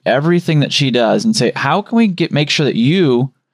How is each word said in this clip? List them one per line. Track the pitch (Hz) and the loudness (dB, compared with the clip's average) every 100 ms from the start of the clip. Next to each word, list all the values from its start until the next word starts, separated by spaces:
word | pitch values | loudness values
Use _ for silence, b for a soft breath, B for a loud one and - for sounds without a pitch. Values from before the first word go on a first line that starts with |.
| - | -2
everything | 123 160 175 170 156 | 0 2 0 2 0
that | 139 | 0
she | - 135 | -2 0
does | 120 113 104 | 0 0 0
and | 110 110 | 0 0
say, | 120 - | -2 -2
"How | 135 175 | -2 -2
can | 208 233 | -2 0
we | 220 | 0
get, | 175 160 | 0 -2
make | 143 147 | -2 -2
sure | - 139 | 0 0
that | - | 0
you | 123 185 156 120 135 - _ | 0 2 2 2 -2 -6 _